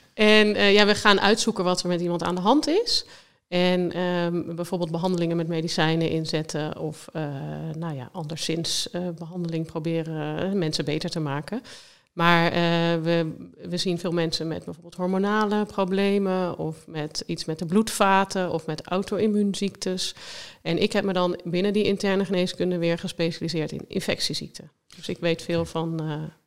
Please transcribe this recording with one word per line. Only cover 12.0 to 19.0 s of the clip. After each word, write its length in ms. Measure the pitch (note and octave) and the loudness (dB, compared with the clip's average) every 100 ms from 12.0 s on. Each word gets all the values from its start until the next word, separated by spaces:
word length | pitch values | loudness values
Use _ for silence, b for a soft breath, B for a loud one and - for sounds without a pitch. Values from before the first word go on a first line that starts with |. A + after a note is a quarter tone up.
| B | B
Maar, 340 | F3 E3+ E3+ E3+ | 0 4 6 4
eh, 0 | E3+ E3+ E3+ E3+ E3+ | 2 2 2 2 2
we, 320 | E3 E3+ D#3+ - F3 - F3+ | 2 2 0 -6 -14 -14 -6
we 80 | F3 | -4
zien 220 | F#3+ E3+ | -2 -2
veel 140 | F3+ | 0
mensen 360 | E3+ D#3+ - D#3+ | 0 0 -2 -4
met 160 | D#3 | -6
bijvoorbeeld 300 | - E3 E3+ | -8 -14 -14
hormonale 680 | F3+ F3+ F#3+ G3+ G#3+ G#3 G#3 | -4 0 2 2 2 2 0
problemen 960 | G#3 - F#3 G3 G3 G3+ F#3+ F#3 F3+ - | 0 0 0 2 2 2 2 0 -2 -2
of 280 | D#3+ D#3 - | -6 -8 -10
met 360 | D#3+ D3+ - - | -8 -6 -6 -6
iets 180 | E3 | -6
met 140 | - D#3+ | -6 -6
de 80 | E3 | 0
bloedvaten 840 | G3 A3 - G3 F#3+ F#3+ F#3+ F3+ | 2 2 2 4 4 4 0 -2
of 140 | D#3+ D#3+ | -2 -4
met 160 | D#3 - | -8 -4
auto-immuunziektes. 1300 | F#3 | -4